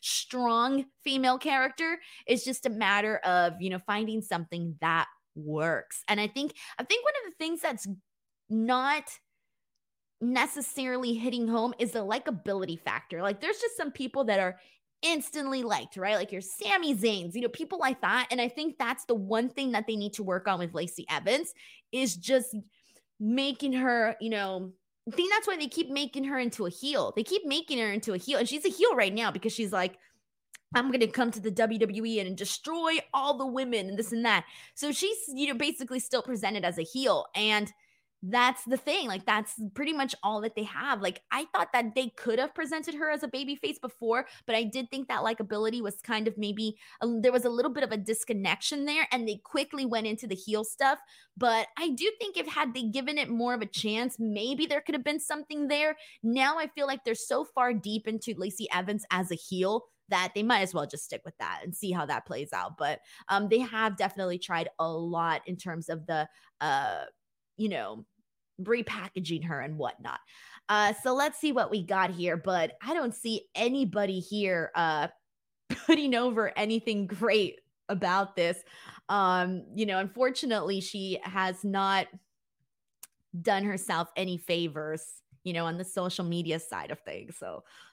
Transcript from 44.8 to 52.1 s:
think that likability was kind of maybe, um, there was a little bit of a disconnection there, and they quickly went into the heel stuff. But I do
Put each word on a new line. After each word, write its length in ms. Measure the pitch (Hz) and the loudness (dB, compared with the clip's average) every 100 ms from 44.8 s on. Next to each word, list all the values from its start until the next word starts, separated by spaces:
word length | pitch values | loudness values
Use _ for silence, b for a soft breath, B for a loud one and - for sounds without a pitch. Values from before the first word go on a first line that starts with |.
| 240 | -4
think 200 | 269 262 | -6 -2
that 140 | 240 | 0
likability 580 | 220 226 208 208 220 240 | 0 0 -2 0 0 0
was 180 | 208 202 | -4 -6
kind 240 | - 220 220 | -4 0 0
of 120 | 214 | 0
maybe, 400 | 208 208 220 214 B B | -2 -2 -4 -4 B B
um, 200 | 233 233 | 0 4
there 120 | 247 | 4
was 100 | 247 | 4
a 60 | 240 | 4
little 200 | 233 277 | 2 2
bit 140 | 262 | 0
of 80 | 269 | 0
a 60 | 214 | 0
disconnection 880 | 202 220 - 208 190 185 - 294 285 | -2 -4 -2 0 0 0 -2 -2 0
there, 240 | 302 - | 0 0
and 160 | 254 226 | 0 -2
they 140 | 208 | -6
quickly 420 | - 320 277 285 254 | -4 -2 -2 -2 -2
went 220 | 226 220 | 0 -2
into 180 | 214 233 | -4 -6
the 100 | 190 | -8
heel 280 | 214 214 | -2 -2
stuff. 360 | 220 - 269 294 B B B - | -2 2 2 2 B B B 0
But 320 | 247 226 - - | 4 4 0 -2
I 120 | 339 | -2
do 200 | 247 381 | 0 0